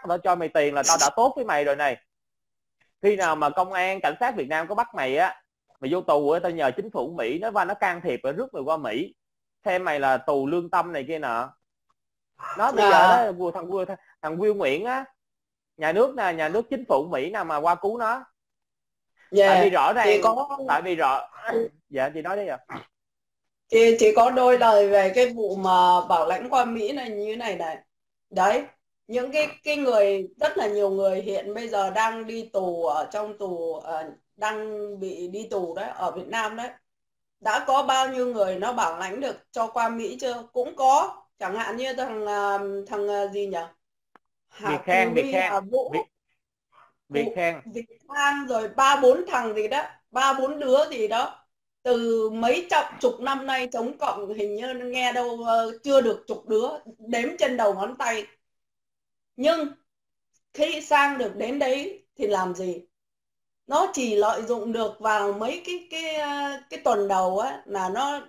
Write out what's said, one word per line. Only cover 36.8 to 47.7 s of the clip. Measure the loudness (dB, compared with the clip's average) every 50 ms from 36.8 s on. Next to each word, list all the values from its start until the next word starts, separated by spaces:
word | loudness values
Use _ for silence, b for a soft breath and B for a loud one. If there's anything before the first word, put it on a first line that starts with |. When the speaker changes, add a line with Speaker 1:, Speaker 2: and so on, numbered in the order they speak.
| _ _ _ _ _ _ _ _ _ _ _ _
Speaker 2:
Đã | -2 -2 -2 0 2
có | 2 2 2 2
bao | 2 2 2 0 0 -2
nhiêu | -4 -4 -2 -2
người | 0 0 0 -2 -2
nó | -4 -4 -2
bảo | -2 -2 -2 -2
lãnh | -4 -8 -8 -6 -6
được | -6 -6 -8 -10 _ _
cho | -6 -6 -6
qua | -4 -2 -2 -2 -2
Mỹ | -2 -4 -8 -8 -8 -6
chưa? | -6 -6 -6 -8 -10 -6 -4
Cũng | -4 -4 -4 -2
có. | 2 4 4 6 4 4 0 -4 -12 -20 _ _ -10
Chẳng | -8 -6 -4
hạn | -4 -6 -6 -6
như | -6 -6 -6 -6
thằng, | -6 -6 -6 -6 -6 -4
à, | -4 -2 -2 0 0 0 -2 -4 -6 -8 -8 -8
thằng, | -8 -6 -4 -4 -2
à, | -2 -2 -2
gì | -4 -4 -6 -6
nhỉ? | -4 -6 -6 -8 -10 _ _ _ _ _ _ _ _ _ _ _ _ _ _ _ _
Hà | -16 -8 -6 -4
Speaker 1:
Việt | -4 -4 0
Khang, | 2 2 2 2 2
Speaker 2:
Cù | 2
Speaker 1:
Việt | 0
Speaker 2:
Huy, | 0 0
Speaker 1:
Khang. | 0 0 0 0
Speaker 2:
Hà | -2 -2
Vũ. | -2 -2 -2 -2 -2 -2 -4
Speaker 1:
Việt, | -6 -6 -6 _ _ _ _ _ _ _ _ _ _ _ _ b b b b b _ _ -4
Việt | -2 -2 -2
Speaker 2:
Cù-, | -2 -2
Speaker 1:
Khang. | -2 -2 -2 -2 -4 -10
Speaker 2:
Việt | -14